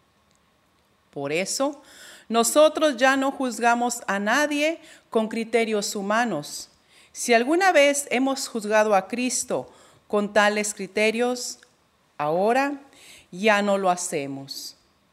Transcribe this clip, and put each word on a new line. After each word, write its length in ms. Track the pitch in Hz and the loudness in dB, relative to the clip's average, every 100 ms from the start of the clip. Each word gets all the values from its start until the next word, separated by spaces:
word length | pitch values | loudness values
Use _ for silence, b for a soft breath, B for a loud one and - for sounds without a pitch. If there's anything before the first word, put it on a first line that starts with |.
| _ _ _ _ _ _ _ _ _ _ _ | _ _ _ _ _ _ _ _ _ _ _
Por 220 | 147 139 | -10 -4
eso, 480 | 160 190 - 277 277 B B B B B | -4 -4 -2 -4 -6 B B B B B
nosotros 680 | 226 233 302 311 311 302 226 | 0 2 4 4 4 0 2
ya 200 | 262 269 | 2 2
no 140 | 269 | 0
juzgamos 720 | 277 254 220 233 240 240 - - | -2 -6 -2 0 2 0 -4 -4
a 100 | 196 | -4
nadie 600 | 202 262 294 294 311 330 B B B | 0 0 0 0 -2 -4 B B B
con 180 | 226 220 | -2 -2
criterios 640 | 226 226 226 226 208 202 | -4 -2 0 0 -2 -4
humanos. 760 | 214 196 220 240 147 147 - - _ b b b | -6 -2 0 0 -4 -8 -14 -16 _ b b b
Si 200 | - - | -8 2
alguna 380 | 226 247 339 381 | 2 4 2 4
vez 380 | 320 285 285 - | 6 4 2 -2
hemos 380 | 240 269 269 - | -2 -2 -2 -6
juzgado 480 | 233 208 214 214 196 | -8 0 2 4 2
a 100 | 208 | 0
Cristo 640 | 240 247 - - 156 127 b b b - | -4 -4 -4 -4 -6 -6 b b b -4
con 240 | 208 208 | -2 0
tales 420 | 214 208 214 208 | 2 2 2 -4
criterios, 840 | - 190 214 214 226 240 247 - - _ _ _ _ _ - | -6 -6 0 0 2 -2 -4 -8 -14 _ _ _ _ _ -6
ahora 600 | 147 170 208 254 277 277 - B B B B | -2 0 2 2 0 -4 -14 B B B B
ya 320 | 180 214 202 | -2 2 2
no 160 | 202 196 | 2 0
lo 120 | 185 | 0
hacemos. 840 | 180 - 160 139 135 139 - - - _ _ _ | 0 -2 -6 -6 -10 -14 -14 -16 -18 _ _ _